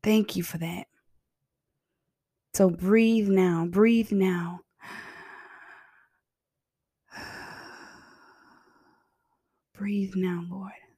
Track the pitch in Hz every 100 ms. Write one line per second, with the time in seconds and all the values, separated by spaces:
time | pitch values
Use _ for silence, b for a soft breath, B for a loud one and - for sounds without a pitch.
0 | 214 214 208 185 170 165 165 175 - _
1 | _ _ _ _ _ _ _ _ _ _
2 | _ _ _ _ _ - 190 170 185 220
3 | 226 226 202 190 185 170 170 185 226 226
4 | 214 202 190 180 170 175 _ _ B B
5 | B B B B B B B B B B
6 | B B _ _ _ _ _ _ _ _
7 | _ B B B B B B B B B
8 | B B B B B B B B B B
9 | B B B B B B _ - 202 202
10 | 190 190 185 175 175 185 190 - _